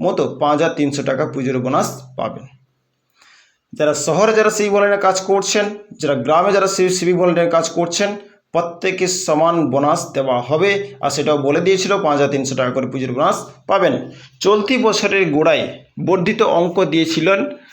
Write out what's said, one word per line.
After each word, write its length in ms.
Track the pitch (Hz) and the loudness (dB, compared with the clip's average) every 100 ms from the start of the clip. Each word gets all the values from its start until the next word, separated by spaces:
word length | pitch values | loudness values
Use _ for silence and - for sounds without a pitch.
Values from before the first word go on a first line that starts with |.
মতো 340 | 165 190 127 131 | -2 0 -2 -2
পাঁচ 220 | 147 147 | 0 2
হাজার 140 | 165 - | 0 0
তিনশো 260 | 143 143 | -2 -2
টাকা 240 | 131 135 156 | -2 -2 -4
পুজোর 320 | 143 131 127 | -4 -4 -2
বোনাস 440 | 123 151 208 - - - | -2 -2 -2 -8 -14 -8
পাবেন।" 280 | 117 - - _ _ _ _ _ _ _ _ _ _ _ _ | -8 -8 -18 _ _ _ _ _ _ _ _ _ _ _ _
যারা 220 | - 151 | -2 0
শহরে 380 | 147 - 160 220 | 0 0 2 4
যারা 180 | 220 214 | 4 2
সিভিক 220 | 214 208 | 2 0
ভলেন্টিয়ার 280 | 202 202 202 | 2 2 2
কাজ 200 | 190 185 | 2 0
করছেন, 440 | - 196 190 214 208 214 - - | 0 0 0 -2 -2 -6 -16 -6
যারা 140 | 147 | -2
গ্রামে 380 | 131 120 160 196 | -2 2 2 4
যারা 140 | 196 190 | 2 0
সিভি-, 280 | 196 185 | 0 0
সিভিক 220 | 180 170 175 | 0 0 2
ভলেন্টিয়ার 340 | 180 170 170 | 2 2 2
কাজ 200 | 165 160 | 0 0
করছেন, 460 | 170 170 - 202 214 - _ _ | -2 -2 -2 -2 -4 -14 _ _
প্রত্যেকে 540 | 160 170 - 190 180 180 | -4 -4 -4 -4 -2 -2
সমান 640 | - - 151 165 170 143 | -2 -2 2 2 2 0
বোনাস 420 | 135 175 139 - | 2 2 0 -2
দেওয়া 280 | 143 135 123 | -4 -2 -2
হবে। 540 | 120 156 196 202 - - | -2 0 0 0 -6 -6
আর 100 | 143 | -4
সেটাও 280 | 139 147 147 | -2 0 0
বলে 220 | 139 156 | 0 0
দিয়েছিল 360 | 175 190 190 196 | 2 0 0 0
পাঁচ 100 | 156 | 0
হাজার 220 | 143 139 | 2 2
তিনশো 260 | 143 127 | 0 -2
টাকা 160 | 127 123 | -2 -2
করে 160 | 127 127 | -2 -4
পুজোর 260 | 131 127 | -6 -6
বোনাস 340 | 123 170 214 - - - | 0 0 -2 -8 -14 -2
পাবেন। 440 | 190 175 127 - - - _ | 2 2 0 -6 -16 -20 _
চলতি 380 | 190 208 202 254 | 2 2 2 2
বছরের 520 | 214 190 202 190 175 | 2 0 0 0 2
গোড়ায় 480 | 143 160 143 - - - - 147 | 2 2 2 -2 -10 -16 -6 -2
বর্ধিত 360 | 185 175 220 | 0 0 0
অঙ্ক 420 | 208 160 180 185 | 2 2 2 0
দিয়েছিলেন 600 | 170 165 160 160 165 196 262 - - | 0 0 0 0 2 0 -2 -8 -20